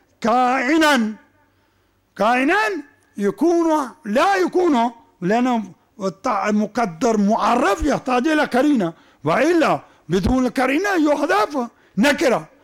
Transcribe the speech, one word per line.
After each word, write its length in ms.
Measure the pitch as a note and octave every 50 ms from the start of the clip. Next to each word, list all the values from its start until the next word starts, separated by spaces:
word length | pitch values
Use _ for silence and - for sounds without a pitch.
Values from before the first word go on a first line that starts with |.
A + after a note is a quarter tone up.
| _ _ _ _
كائناً، 920 | - G#3+ A#3+ B3+ B3+ B3 B3+ C4 B3 C4 D#4+ D#4+ D#4+ D4 C#4 A#3+ A3 G#3+ G#3+ - - _ _ _ _ _ _ _ _ _ _ _ _ _ _ _ _ _ _
كائناً 420 | - G3+ A3+ B3 B3+ C4+ D4 F#4 G#4 A4 G#4+ G4 D4+ - - _ _ _ _ _
يكون، 760 | G#3+ G3+ G3+ G3 - D#4+ E4+ E4+ E4+ E4 D#4+ D#4 D4+ C4 A3+ - - -
لا 320 | G3+ G#3 C4+ E4+ G4 G4
يكون، 540 | F#4 F4+ C#4 - F4+ F4+ E4+ C#4 A#3 A#3 B3 - - - _ _ _
لأنه 420 | F3 F3+ A3 A#3+ B3 C4 A#3+ A3+ G3+ F3+ D#3+ _ _ _ _ -
التع-، 500 | F#3+ F#3+ - - - C4 A3 F#3+ G3 G#3
مقدر 680 | G#3 G#3 G#3+ G3+ - B3 A#3 F#3 D#3+ D#3+ C4 A#3 A3
معرف 640 | G#3+ G3+ G3+ A3 F3+ G3 A3 A#3+ C4 D4+ F#4+ G4+ E4
يحتاج 460 | D#4 C#4+ A#3 - - B3+ B3+ B3 B3 D#4+
إلى 160 | D#4 D4+ C4
قرينة، 480 | - - B3+ C4+ D4+ D4 A3+ F3 E3 - - _ _ _ _ -
وإلا 560 | D3 E3+ G#3+ C4+ E4 F4+ D#4+ C4+ G3+ D#3+ C3+ - - _ _ _ -
بدون 400 | E3+ G3 E3+ A#3 B3+ C4 B3+ B3
قرينة 460 | - C4 B3+ B3+ C4+ D#4+ G4+ G#4 F#4+ E4 D4+ D4
يحذف 580 | C#4+ D4 C#4+ E4+ F#4 G#4 G#4+ D4+ D4 C4+ A#3+ A3+ - _ _ _ _ F#3
نكرة. 500 | A#3+ D4 C#4 - E4+ C4 G#3+ D#3+ D#3 - _ _